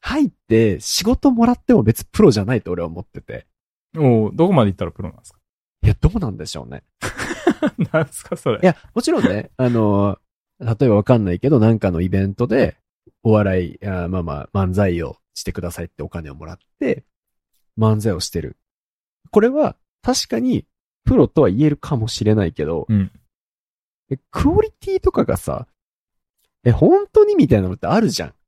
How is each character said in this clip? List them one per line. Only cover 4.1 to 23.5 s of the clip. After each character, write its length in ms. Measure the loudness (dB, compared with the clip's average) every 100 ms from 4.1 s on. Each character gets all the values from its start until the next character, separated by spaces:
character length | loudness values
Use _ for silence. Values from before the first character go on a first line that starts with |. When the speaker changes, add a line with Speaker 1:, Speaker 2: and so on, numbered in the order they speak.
| 4 2
Speaker 2:
う、 20 |
ど 120 | 0 2
こ 60 |
ま 120 | 4
で 60 | 2
行 40 |
っ 20 | 0
た 80 |
ら 80 | -8
プ 100 | -8
ロ 80 | -14
な 60 | -14
ん 20 |
で 60 |
す 80 | -20
か？ 60 | _ _ _ _ _
Speaker 1:
い 60 | 0
や、 80 | 2
ど 100 | 0
う 40 | 0
な 120 | -6
ん 60 | -8
で 100 | -12
し 100 | -14
ょ 80 |
う 40 | -14
ね。 140 | -18 _ _ -14 -10 -12 -4
Speaker 2:
<laughs> 560 | -4 -2 -4 -4 -2
な 100 | -2
ん 60 | -4
す 160 | -8
か、 120 | -12 -8
そ 160 | -4
れ。 60 | 2
Speaker 1:
い 40 | 0
や、 100 | 0 _
も 80 | -6
ち 80 | -2
ろ 100 | 0
ん 40 |
ね、 260 | 0 -2 -8
<laughs> 20 | -4
あ 120 | 0
の、 500 | 2 2 2 0 -4 _ _ _ _
例 260 | -6 0 4
え 20 |
ば 80 | 4
わ 80 |
か 140 | 4 2
ん 60 |
な 80 | 2
い 80 | -2
け 100 | 2
ど、 80 | 4
な 120 | 4
ん 80 | 2
か 120 | 0
の 100 | -2
イ 80 | -2
ベ 160 | 0
ン 100 | -2
ト 120 | -2 -2
で、 300 | 0 -2 -4 _ _ _ _
お 100 | 2
笑 460 | 2 2 -2 -4 -10
い、 40 | -8
あ、 220 | -6 -6
ま 120 | -6
あ 20 |
ま 100 | -6 -10 -6
あ、 140 | -4 -2
漫 80 |
才 280 | 0 0 0
を 160 | -6 -12 _
し 100 | -14
て 80 | -12
く 80 | -10
だ 100 | -10
さ 120 | -10
い 40 | -14
っ 20 |
て 140 | _
お 60 | -12
金 220 | -12 -14
を 40 |
も 120 | -16 -18
ら 80 |
っ 40 | -20 _ _
て、 260 | -6 -6 _ _ _ _ _ _ _ 0
漫 220 | 0 2
才 120 | -2
を 80 | -6
し 100 | -6
て 100 | -8
る。 160 | -10 -14 _ _ _ _ _ _ _
こ 100 | 0
れ 80 | 2
は 280 | 0 -2 -4 _ _
確 260 | -6 -6 -4
か 120 | -4
に 260 | -2 -4 -6 _ _ _
プ 120 | 0 2
ロ 120 | 4
と 140 | 4
は 80 | 2
言 160 | 2 0
え 40 |
る 60 | 0
か 200 | -6 -6
も 120 | -4
し 160 | -2
れ 100 | 0
な 100 | 2 0
い 60 |
け 120 | -4
ど、 220 | -6 -6 -2
Speaker 2:
う 60 |
ん。 160 | -2 -2 _ _ _ _